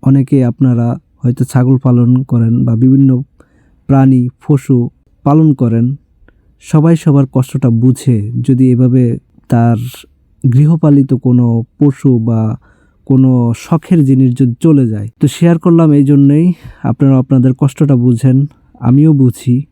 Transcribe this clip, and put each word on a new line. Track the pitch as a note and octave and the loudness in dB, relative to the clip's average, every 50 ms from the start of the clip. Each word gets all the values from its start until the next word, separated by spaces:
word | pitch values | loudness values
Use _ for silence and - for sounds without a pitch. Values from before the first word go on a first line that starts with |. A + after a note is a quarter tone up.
অনেকে | - C3+ C3+ C#3 C3 - - C#3 B2+ | 2 2 2 2 0 0 0 0 0
আপনারা | A#2+ A#2 _ C3+ B2+ B2 A#2 A#2+ A#2+ B2 - _ _ _ _ | 0 -2 _ 0 0 0 0 -2 -4 -4 -6 _ _ _ _
হয়তো | - B2+ B2 - B2 | -4 -4 -2 -2 -6
ছাগল | - - C3+ B2+ B2 C3+ B2+ | -4 -2 -2 0 0 0 0
পালন | _ B2+ B2 A#2+ A#2+ A#2+ B2 B2+ C3+ | _ 0 0 2 2 2 0 0 -2
করেন | - - A#2+ A2+ A2+ A#2 B2 C3 | -2 -2 -2 0 0 0 -2 -2
বা | A#2+ A#2 | -2 -2
বিভিন্ন | A2+ B2 C3 C3 C#3+ C#3 C3+ C3 B2 C3+ _ _ _ _ _ _ _ _ _ _ _ _ _ | 0 2 2 2 2 2 2 0 -2 -4 _ _ _ _ _ _ _ _ _ _ _ _ _
প্রাণী, | C#3 C3+ C3+ C3 C3 B2+ B2 B2 - _ _ - | 0 2 2 2 2 0 0 -4 -8 _ _ -2
পশু | D3+ C3+ - - C#3 B2 A#2+ B2+ _ _ _ _ _ _ _ | -2 -2 0 -2 -2 -2 -2 -4 _ _ _ _ _ _ _
পালন | D3 C#3+ D#3 D#3+ D#3 C#3+ | -2 0 2 2 0 0
করেন, | C3 B2+ A#2 A2+ A#2 A#2 B2 C#3 C#3+ _ _ _ _ _ _ _ _ _ _ _ _ | 0 -2 -2 -2 -2 -2 -2 -4 -8 _ _ _ _ _ _ _ _ _ _ _ _
সবাই | _ - - D#3 D3 E3 E3+ | _ -4 -2 0 2 2 0
সবার | D#3+ - - C#3 C#3 C#3 C3 | 0 0 0 0 0 0 0
কষ্টটা | _ C#3 C3 - - C3+ B2+ B2+ | _ -4 -4 -4 -6 -4 -2 -2
বুঝে | A#2 A2+ A#2 B2+ B2+ - - - B2 A2 G#2 G#2+ A#2+ B2 | 0 0 0 0 -2 -2 -2 -2 -2 -2 -4 -6 -8 -8
যদি | B2 - C3+ B2+ C3 B2+ | -4 -2 -2 0 0 0
এভাবে | B2 A#2 B2+ B2+ B2 C3 B2+ A#2+ A#2 - _ _ _ _ _ _ | 0 0 0 0 0 0 0 -2 -4 -6 _ _ _ _ _ _
তার | - A#2 A#2 A#2 A#2 A2+ A#2 B2 - - - _ _ _ _ _ _ _ _ C3 A#2 | -2 0 0 0 0 -2 -4 -10 -14 -18 -20 _ _ _ _ _ _ _ _ -2 0
গৃহপালিত | B2+ D3 D3+ E3 D#3+ - D#3 C#3+ C#3+ C3+ C3+ C3+ | 2 2 2 0 0 0 0 2 2 0 0 -2
কোনো | B2 _ C3 B2 B2 B2 A#2+ A#2 A#2 A#2 - _ _ | -4 _ 0 0 0 0 0 -2 -4 -6 -8 _ _
পশু | D3+ D3 C3+ - - C#3+ B2+ A#2+ | -2 -2 -2 -2 -2 -2 0 0
বা | A2+ A#2 A#2 A2+ A2 A2 A2 - _ _ _ _ _ _ _ _ _ | -2 -2 -2 -2 -4 -4 -6 -8 _ _ _ _ _ _ _ _ _
কোনো | - C3+ C3 C3 C3 B2+ B2 A#2+ A#2 A#2 - | -2 0 2 2 2 2 0 0 -2 -4 -6
শখের | - - - D#3+ - - F#3 E3+ D3 | -6 -6 -6 -6 -2 -2 0 0 2
জিনিস | C3 C3+ C3 C3+ B2+ B2 A#2+ | 2 2 2 2 0 0 0
যদি | C3+ B2 A#2 - | -2 -2 -2 -2
চলে | - E3 D#3 C#3 C3 A#2 | 0 0 2 2 0 -2
যায়, | A2 G#2 G#2 A2 _ _ | -4 -6 -10 -12 _ _
তো | - C#3+ | -4 -4
শেয়ার | - - - E3+ E3+ E3 | -2 0 0 0 0 0
করলাম | - F#3 E3+ E3 E3 D#3 | 0 0 2 2 2 2
এই | D3 C#3+ C#3 | 2 2 2
জন্যেই, | C3+ D3 C#3 C#3 C#3 C#3+ D3+ E3 F3+ F3 _ _ - - _ - | 2 2 2 2 2 2 2 0 -2 -2 _ _ -20 -20 _ -6
আপনারা | C3 A2+ _ D3 C3+ C3+ C3 | -6 -4 _ 0 2 2 0
আপনাদের | B2+ - C3+ C3 B2 C3 B2+ - | 0 0 0 0 0 0 0 0
কষ্টটা | - C3+ - - D#3+ C#3+ C#3+ | -4 -4 -2 -2 -2 0 0
বুঝেন, | B2 A#2+ B2+ B2 A2+ - C3 B2+ C3+ C#3+ D3 _ _ _ _ _ _ | 0 0 0 -2 0 0 0 0 0 -2 -2 _ _ _ _ _ _
আমিও | - A#2+ B2+ C#3 D3+ D#3+ D#3 | -4 0 0 2 2 2 2
বুঝি। | C#3 C3+ B2 A2+ - - - A#2+ B2+ C#3+ _ | 2 0 0 -2 -4 -4 -4 -4 -4 -4 _